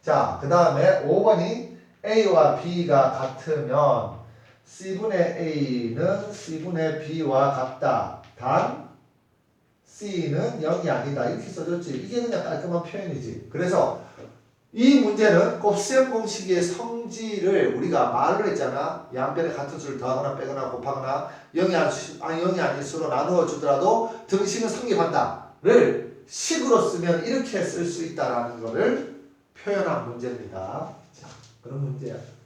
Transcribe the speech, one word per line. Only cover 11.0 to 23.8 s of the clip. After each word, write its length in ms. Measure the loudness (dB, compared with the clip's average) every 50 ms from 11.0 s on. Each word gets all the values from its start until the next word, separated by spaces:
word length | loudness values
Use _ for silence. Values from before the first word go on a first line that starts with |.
| -2 -4 -4 -2 -2 -2
이렇게 180 | -2 -4 -8 -10
써줬지. 480 | -10 -8 -4 -4 -4 -4 -4 -6 -8
이게 260 | -8 -8 -4 -4 -2 -2
그냥 200 | -2 -2 -4 -2
깔끔한 400 | -4 -6 -6 -4 -2 -4 -4 -4
표현이지. 680 | -4 -10 -8 -8 -8 -8 -8 -8 -10 -12 -12 -14 -10
그래서 500 | -6 -2 0 2 4 4 2 2 0 -6 -12 -18 -20 -20 -20 -20 -20 _ _ _ _ _ _ _
이 280 | 0 6 6 8 8 8
문제는 600 | 6 4 4 4 6 6 6 6 6 4 0 2
곱셈 520 | 2 2 2 2 0 2 4 4 4 4
공식의 500 | 2 -2 -2 -4 -6 -6 -2 0 2 2
성질을 1120 | 2 0 -2 -6 -6 -8 -6 -8 -8 -10 -10 -10 -8 -6 -4 0 0 2 4 4 4 2 0
우리가 360 | 0 -2 0 2 2 2 2
말을 360 | 2 2 2 2 2 2 0
했잖아. 640 | 0 0 0 -2 -2 -2 -2 -4 -4 -6 -8 -12 -10 -6
양변에 400 | -4 -4 -2 -2 -2 -2 -2 -2
같은 260 | -4 -8 -8 -8 -10
수를 180 | -10 -10 -10
더하거나 380 | -6 -4 -2 -2 -2 -2 -4 -4
빼거나 340 | -6 -6 -6 -6 -6 -6 -6
곱하거나 600 | -6 -6 -6 -6 -4 -4 -4 -4 -4 -4 -4 -8 -12 -16 -20 _ 0
영이 200 | 0 2 2 4
아니, 160 | 2 2 0
수-, 320 | 0 -4 -10 -12 -12 -10 -6
아니, 200 | -6 -4 -2 0
영이 180 | 0 0 0
아닌 220 | 0 -2 -2 -4 -6
수로 240 | -8 -6 -6 -4
나누어 400 | -2 -2 -2 0 2 2 2 2
주더라도 680 | 2 -2 -2 2 2 2 4